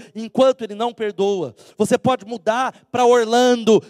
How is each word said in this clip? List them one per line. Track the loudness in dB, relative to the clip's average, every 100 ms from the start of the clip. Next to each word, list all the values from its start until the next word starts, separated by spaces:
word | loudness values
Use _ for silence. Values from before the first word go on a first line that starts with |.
| -10
enquanto | -14 -8 0 0 0
ele | -10
não | -8 -8
perdoa. | -6 -8 -4 -4 -4 -8 -12 -20 -6
Você | -2 0
pode | 0 -4
mudar | -6 -6 -4 -2 -4 -8 _
pra | 0 4
Orlando, | 4 2 2 2 2 2 2